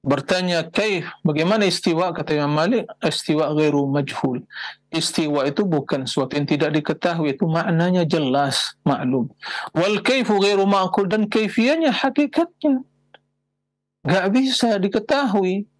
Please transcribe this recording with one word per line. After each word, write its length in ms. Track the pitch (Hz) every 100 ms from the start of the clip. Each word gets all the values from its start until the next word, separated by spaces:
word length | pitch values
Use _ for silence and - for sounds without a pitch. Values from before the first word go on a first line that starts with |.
bertanya, 640 | 131 139 - 185 180 170 165
"Kaif, 400 | - 214 185 165 -
bagaimana 400 | 165 151 170 220
istiwa?" 480 | 196 - - 165 180
Kata 240 | 165 151
Imam 160 | 151 143
Malik, 400 | 151 170 240 - -
"Istiwa 560 | 160 - - 151 147
ghairu 320 | 151 151 143 139
majhul." 560 | 143 139 - 135 123 - - - - _
Istiwa 560 | 160 156 - 156 147 135
itu 160 | 143
bukan 480 | 196 156 - 143 131
sesuatu 240 | - 131
yang 160 | 147 143
tidak 240 | 147 151
diketahui, 640 | 156 147 151 175 170 151 135
itu 80 | 170
maknanya 560 | 160 180 165 175 180
jelas, 720 | 165 160 139 135 139 131 - -
maklum. 480 | - 131 131 131 113 - - - -
"Wal 320 | 156 185 214
kaifu 400 | 208 262 208 208
ghairu 240 | 196 196 196
ma'qul," 400 | 196 185 190 196
dan 240 | 214 208
kaifiahnya, 640 | 220 214 - 240 320 311
hakikatnya 880 | 196 269 262 294 - 339 _ 302 262 - _ _ - _ _ _ _ _ _ _ _
nggak 240 | 131 185 185
bisa 480 | 240 262 - 240 202
diketahui. 880 | 196 220 214 285 269 196 185 196 208